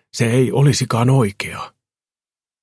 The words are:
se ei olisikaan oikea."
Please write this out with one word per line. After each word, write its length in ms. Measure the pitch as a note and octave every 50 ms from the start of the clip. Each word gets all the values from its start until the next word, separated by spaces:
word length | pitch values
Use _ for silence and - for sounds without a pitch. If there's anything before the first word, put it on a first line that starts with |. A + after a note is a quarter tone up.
| _ _
se 180 | - - A#2+ A#2
ei 220 | A#2 C3 B2+ A2+
olisikaan 580 | - C3+ C#3+ D3 B2 - C3 - - A2+ A#2+ B2+
oikea." 640 | C3+ C3+ A#2 G2+ - - - - - - - - - _ _ _ _ _ _ _ _ _ _ _ _ _ _ _ _ _